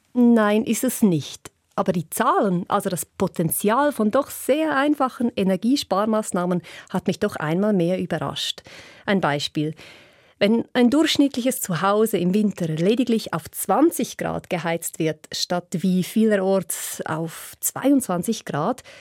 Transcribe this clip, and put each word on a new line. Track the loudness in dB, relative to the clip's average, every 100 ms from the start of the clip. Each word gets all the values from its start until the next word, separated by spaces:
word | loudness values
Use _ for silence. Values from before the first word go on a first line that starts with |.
| _ 2
Nein, | 6 6 4 2
ist | 0 0
es | -2 2
nicht. | 2 2 -2 -14 -20 -20 _ -4
Aber | -2
die | -2 -4
Zahlen, | -2 0 2 2 0 0
also | -2 -2
das | -6 -8
Potenzial | -4 -4 -2 -2 0 0 2 0
von | 0 0
doch | 0 -2
sehr | -6 -2 0 0 0
einfachen | 0 0 -2 -2 -4 0
Energiesparmaßnahmen, | 0 0 0 0 0 0 0 0 -2 -2 0 -2 -4 -16 -8
hat | -4 -4
mich | -2
doch | -4 -4
einmal | -2 0 2
mehr | 2 0 0
überrascht. | -4 -4 -6 -6 -8 -8 -18 -20 -20 -10 -2
Ein | 0
Beispiel. | 2 0 -4 -4 -4 -6 -16 -20 -20 _ _ _
Wenn | 2 2 0
ein | 2 4
durchschnittliches | 4 2 4 2 2 -2 -2
Zuhause | -4 0 2 2 2 2
im | 2
Winter | 2 0 -2 -4
lediglich | 0 2 2 2 -2 -2
auf | -8 -8
zwanzig | -8 0 4 4 2 -4 -4
Grad | -6 -6 -4
geheizt | -4 -2 -4 -6 -2
wird, | -2 -2 -8
statt | -8 -4 -4 -4 -2
wie | 0 0
vielerorts | 0 2 2 2 2 0 0 -8 -8 -10 -6
auf | -6 -6 -10 -18 -8
zweiundzwanzig | -8 -2 2 2 2 -2 -2 -4 -4
Grad, | -2 -2 -4 -10 -20